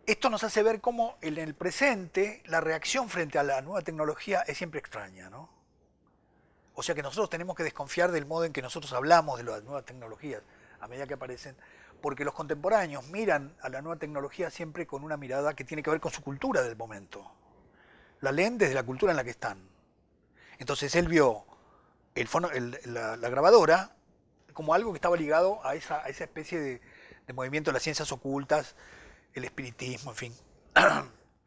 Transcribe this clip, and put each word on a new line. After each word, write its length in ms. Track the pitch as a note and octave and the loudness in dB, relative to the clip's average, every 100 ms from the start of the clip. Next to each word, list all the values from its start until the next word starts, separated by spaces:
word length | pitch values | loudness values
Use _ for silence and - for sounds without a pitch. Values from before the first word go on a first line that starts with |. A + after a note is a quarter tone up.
| - | -2
Esto 240 | G#3+ C4 | 2 2
nos 140 | G#3+ | 0
hace 180 | A3 G#3+ | 0 4
ver 180 | G#3+ A3 | 4 4
cómo 380 | A#3+ A#3 A3+ - | 0 0 -2 -2
en 160 | E3 D3+ | -6 -4
el 160 | D#3+ D3 | -6 -4
presente 880 | F3 - C#4 A3+ F3 - G3+ G#3+ - | -4 2 2 2 -2 0 0 -2 -2
la 140 | E3 | 0
reacción 480 | D#3+ D#3+ - C4 A#3 | 2 0 0 -2 -2
frente 320 | F3+ D#3 D3 | -2 0 2
a 20 | |
la 180 | C#3+ C#3 | 2 0
nueva 220 | C3+ G3 | -2 -6
tecnología 600 | E3+ D#3+ D3+ D3+ - F#3+ | -4 -2 -2 -2 0 0
es 140 | - C#3+ | 0 -4
siempre 220 | F3 D3+ | -6 -8
extraña, 500 | - A2 G2+ F#2+ F#2 | -8 -12 -12 -16 -18
¿no? 220 | A2+ D#3+ _ _ _ _ _ _ _ _ _ _ _ _ | -18 -18 _ _ _ _ _ _ _ _ _ _ _ _
O 100 | - | -8
sea 100 | - | -4
que 80 | D3+ | -2
nosotros 260 | C#3 D#3+ G#3 | -4 -2 -2
tenemos 280 | E3+ F3+ F3 | -2 -6 -4
que 80 | |
desconfiar 480 | D#3 - C#3 - F3 | -4 -4 -6 2 2
del 120 | E3+ | 2
modo 200 | C#3+ D#3+ | -2 -2
en 80 | E3 | -2
que 100 | C#3 | -4
nosotros 300 | B2+ E3+ D3 | -8 -8 -6
hablamos 440 | B2+ C#3 E3+ D#3 B2 | -2 6 6 6 -2
de 60 | |
las 220 | A#2 A2+ | -6 -8
nuevas 200 | G#2+ C#3 | -8 -10
tecnologías 580 | B2+ B2+ A#2 G#2+ D3+ A2+ - - - - | -10 -16 -16 -12 -10 -10 -12 -20 -20 -20
a 80 | - | -14
medida 220 | B2 C3+ | -10 -10
que 60 | |
aparecen, 420 | C#3 B2+ B2 D3 B2+ - - - - | -8 -10 -12 -14 -18 -20 -20 -20 -6
porque 240 | D3 C#3 | -4 -2
los 100 | C#3+ | -4
contemporáneos 720 | - C#3 D3 E3+ G#3+ F3 C#3+ B2+ | -4 -4 -2 4 4 2 -4 -8
miran 480 | F#3+ A3 D3+ C#3 - | -4 2 2 0 -10
a 60 | C3 | -10
la 140 | C3 | -8
nueva 160 | D3+ E3 | -8 -8
tecnología 500 | D3+ D3 C#3 - E3+ | -6 -6 -6 -6 -6
siempre 380 | - E3 D#3 E3 | -6 -10 -8 -8
con 160 | C#3 | -8
una 140 | D3 D3+ | -8 -8
mirada 380 | C3+ C3 D3 | -4 -2 0
que 100 | D3 | -2
tiene 180 | C3 D#3 | -6 -6
que 80 | D3 | 0
ver 100 | D3+ | 0
con 120 | D#3 | -2
su 100 | - | -8
cultura 400 | C#3 C#3 - F3 | -8 -6 -2 2
del 140 | B2 A2+ | 0 -2
momento. 520 | A#2 G#2 G2 G2+ - - _ _ _ _ _ - _ - | -10 -12 -16 -18 -18 -20 _ _ _ _ _ -20 _ -4
La 100 | C3+ | -2
leen 260 | C#3+ G3 A#3+ | 2 2 4
desde 160 | F3+ | 4
la 80 | C3 | 2
cultura 300 | A#2+ C3 G3 | -2 2 2
en 40 | D#3 | 2
la 80 | |
que 60 | B2 | 0
están. 280 | A#2+ A#2+ G2 F#2 _ _ _ _ _ _ _ - - | -4 -8 -8 -16 _ _ _ _ _ _ _ -20 -12
Entonces 360 | B2 C#3+ C#3+ | -6 -4 0
él 140 | D#3 F3 | 2 6
vio 380 | E3 C#3 G#2+ - - _ _ _ _ _ | 8 8 6 -4 -20 _ _ _ _ _
el 140 | - B2 | -4 0
fono-, 220 | E3 F3 | 0 0
el, 280 | C#3 A#2+ A#2 | -2 -4 -8
la, 320 | B2 A#2 A2 A2+ | -8 -6 -6 -4
la 120 | A#2 | -2
grabadora 640 | B2+ D#3+ A#3 E3 E3+ F#3+ - _ _ _ _ _ | 4 8 8 8 6 4 -12 _ _ _ _ _
como 220 | - D#3 | -6 2
algo 180 | E3+ A3+ | 2 2
que 60 | E3+ | 0
estaba 180 | E3+ F3 | 2 2
ligado 480 | D3+ D#3 F#3 G3+ C3+ | 4 4 4 2 -4
a 80 | |
esa, 300 | D3 - D3+ | -6 -4 -6
a 40 | D#3 | -6
esa 160 | C#3 | -8
especie 360 | D#3 - D3+ E3+ | -10 -10 -6 -4
de, 200 | C#3+ B2 - - - - - | -4 -8 -14 -20 -20 -20 -14
de 60 | |
movimiento 380 | B2+ C3 D3 D#3 | -8 -4 -2 0
de 40 | |
las 80 | C3 | 0
ciencias 300 | D#3+ D3+ D3+ | 0 -4 -4
ocultas, 640 | C3 C3+ C#3 C#3 D3+ D3 - - - - - _ | -6 -4 -4 2 2 0 -10 -20 -20 -20 -20 _
el 120 | - | -12
espiritismo, 680 | B2+ - C3 A#2 B2+ B2 C#3 | -10 -10 -10 -8 -8 -8 -10
en 40 | A2 | -10
fin. 180 | B2 A#2 - _ _ | -12 -12 -20 _ _
<clears throat> 460 | - - - - - _ _ | 6 6 6 -2 -12 _ _